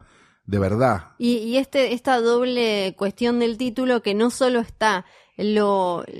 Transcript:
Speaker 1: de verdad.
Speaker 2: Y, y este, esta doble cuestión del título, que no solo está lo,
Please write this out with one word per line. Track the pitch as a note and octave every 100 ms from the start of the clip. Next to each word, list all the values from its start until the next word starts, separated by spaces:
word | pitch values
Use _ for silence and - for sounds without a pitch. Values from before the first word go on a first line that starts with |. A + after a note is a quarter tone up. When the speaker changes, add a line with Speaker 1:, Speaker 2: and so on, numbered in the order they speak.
| _ _ _ _
Speaker 1:
de | - G2+
verdad. | F#2+ G#2+ B2+ G2+ - -
Speaker 2:
Y, | A#3+ A#3+
y | A3+ B3+
este, | C4 C#4 B3
esta | A#3+ - B3+
doble | A#3 A#3+ B3+ B3 A#3 G#3 F#3+ -
cuestión | G3 - A#3+ A#3+
del | A#3 A3
título, | B3+ A3 B3+ A#3+
que | G#3
no | G3+ A#3+
solo | - B3+ B3
está | A3+ - A3 F#3 - _ _ -
lo, | G#3 G#3+ G3+ G3 F3+ E3+ - -